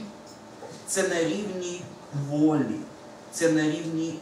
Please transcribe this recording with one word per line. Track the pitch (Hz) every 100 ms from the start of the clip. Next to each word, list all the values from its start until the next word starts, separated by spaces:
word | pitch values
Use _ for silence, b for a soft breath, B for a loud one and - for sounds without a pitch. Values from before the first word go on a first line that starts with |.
| 208 - - - - - - - -
Це | 190 185
на | 175
рівні | 156 208 190 185 175 180 - - - 147 139
волі, | 147 156 147 113 - - - - - -
це | - 160
на | 156
рівні | 151 170 165 160 165 151